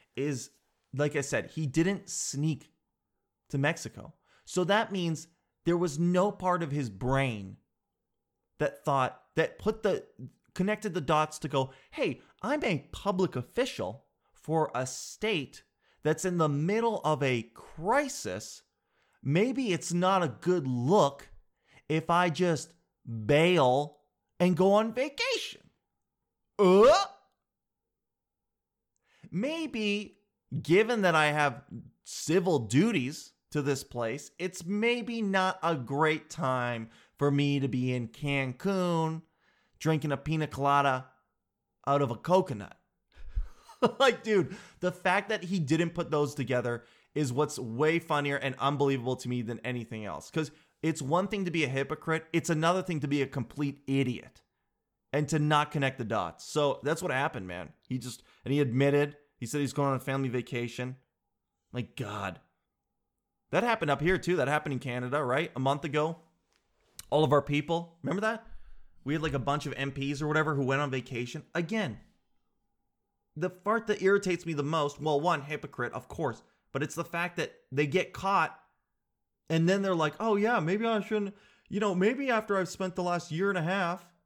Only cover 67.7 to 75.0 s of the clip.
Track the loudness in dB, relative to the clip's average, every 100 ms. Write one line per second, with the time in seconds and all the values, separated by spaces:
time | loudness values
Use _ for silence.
67.7 | -4 -4 _ -6 -2 -2 -4 -8 -14 -14
68.7 | -18 -18 -10 -4 -2 -2 -2 -2 -2 -4
69.7 | -6 -6 -4 -6 -4 0 2 2 0 0
70.7 | 0 0 -4 -6 -8 -8 -10 -8 -6 -4
71.7 | -2 -4 -6 -16 _ _ _ _ _ _
72.7 | _ _ _ _ _ _ -6 -6 -4 -2
73.7 | 0 0 2 4 4 2 -2 -2 -2 0
74.7 | 0 0 -2